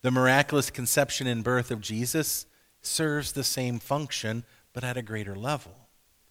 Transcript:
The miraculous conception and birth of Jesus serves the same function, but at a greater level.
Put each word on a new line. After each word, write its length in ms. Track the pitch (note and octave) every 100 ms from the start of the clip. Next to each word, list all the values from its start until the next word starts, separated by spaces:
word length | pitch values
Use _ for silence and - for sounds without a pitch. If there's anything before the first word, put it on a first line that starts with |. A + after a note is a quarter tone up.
The 100 | C3
miraculous 580 | B2+ B2+ C3+ C#3+ D3 C3
conception 580 | - B2 - C#3 - C3
and 140 | A#2
birth 300 | A2+ B2 A#2+
of 80 | A#2
Jesus 680 | G#2 A2 A#2+ D#3+ D3+ - - _ _ _
serves 500 | - - D#3+ D3 C#3+
the 140 | C#3 C3
same 340 | - B2+ A#2
function, 640 | - C#3+ C#3+ - A2 A2+ A#2+ _ _
but 100 | -
at 140 | B2 B2
a 40 |
greater 340 | G#2+ A2 G2 G2
level. 520 | A#2+ D3 - F#2 _ _ _ _ _